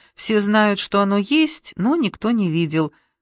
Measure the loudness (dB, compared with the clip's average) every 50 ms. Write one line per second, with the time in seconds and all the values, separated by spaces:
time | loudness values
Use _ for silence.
0 | _ _ _ -12 -4 -2 0 0 2 2 2 2 2 2 0 -2 -4 -2 0 0
1 | 2 2 0 0 0 0 2 2 2 0 -2 -8 -14 -14 -6 -2 0 0 0 0
2 | 0 -2 -4 -4 -2 -2 0 0 0 0 0 0 0 0 0 -2 -2 -2 _ _
3 | _ _ _ _